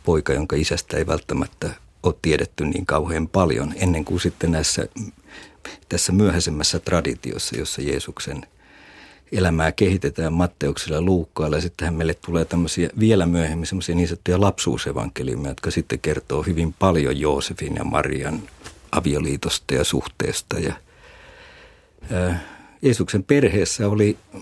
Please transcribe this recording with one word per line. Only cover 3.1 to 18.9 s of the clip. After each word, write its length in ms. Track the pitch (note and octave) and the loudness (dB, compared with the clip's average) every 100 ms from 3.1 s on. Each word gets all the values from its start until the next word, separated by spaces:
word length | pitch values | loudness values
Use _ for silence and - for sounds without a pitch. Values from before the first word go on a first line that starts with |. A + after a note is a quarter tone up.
| D#2+ D#2+ | -2 0
paljon, 440 | F#3+ F2 A#1 C#2+ - | 2 4 2 -2 0
ennen 280 | F#2 D#2+ | 0 0
kuin 160 | D2 F2+ | 0 -2
sitten 320 | F2 - E2+ | -2 -2 0
näissä, 360 | D#2+ D#2 - - - G2+ - - - - _ - - - | 0 0 -2 -4 -8 -12 -14 -20 -20 -20 _ -20 -16 -6
tässä 240 | F2 - | -2 2
myöhäisemmässä 640 | F#2 G#2 E2 E2 D2+ D#2+ E2 | 4 4 4 0 0 0 -2
traditiossa, 800 | - E2+ C#2+ - A#1+ - - A#1+ | 0 0 0 -4 -6 -6 -6 -4
jossa 260 | - - | -6 -4
Jeesuksen 640 | C#2+ C2+ - - - C#2+ C#2 _ _ - - - - - - | -2 -4 -6 -10 -8 -10 -12 _ _ -20 -20 -20 -20 -20 -6
elämää 400 | G2+ F2+ D#2+ D#2+ | 2 2 4 2
kehitetään 600 | - G2 F#2 - - D#2+ | 2 2 2 -2 -2 0
Matteuksella 640 | E2 F2 - C#2+ C#2+ - D2+ | 2 0 0 -4 -2 -4 0
ja 60 | |
Luukkaalla, 540 | F2+ F#2 D#2+ - D#2 D2+ | 2 2 0 -4 -2 0
ja 40 | |
sittenhän 340 | E2 - D#2+ | -2 -4 -4
meille 200 | D#2+ D#2+ | 0 -2
tulee 300 | D#2+ - E2 | -2 -2 -2
tämmöisiä 460 | D#2+ F2 E2 - E2+ - | 0 0 0 0 -2 2
vielä 280 | G#2+ G#2 F2 | 4 4 4
myöhemmin 400 | E2+ D#2 E2 D#2+ | 2 2 -2 -4
semmoisia 280 | F#2+ - | -4 0
niin 140 | E2+ E2+ | 0 0
sanottuja 320 | E2+ - F2+ | 0 0 4
lapsuusevankeliumia, 1080 | G2 - - A#1 - C#2+ A#1+ - C2 A#1 C#2+ | 4 2 -2 -2 -2 -4 -6 -6 -6 -4 -6
jotka 200 | B1+ - | -6 -4
sitten 300 | E2+ - - | -2 -2 -2
kertoo 420 | D#2 D2 - C#2+ | -2 -2 -2 -4
hyvin 320 | D2+ D#2+ E2 - | -2 0 0 2
paljon 420 | F#2+ E2 C#2 C#2 | 2 4 2 0
Joosefin 540 | D2+ C#2 - - D2 D2 | 0 0 -2 -6 -6 -4
ja 80 | |
Marian 580 | D2 D2 C#2+ C2+ C#2+ - - - - - - | -2 0 0 -2 -4 -6 -10 -18 -20 -18 -4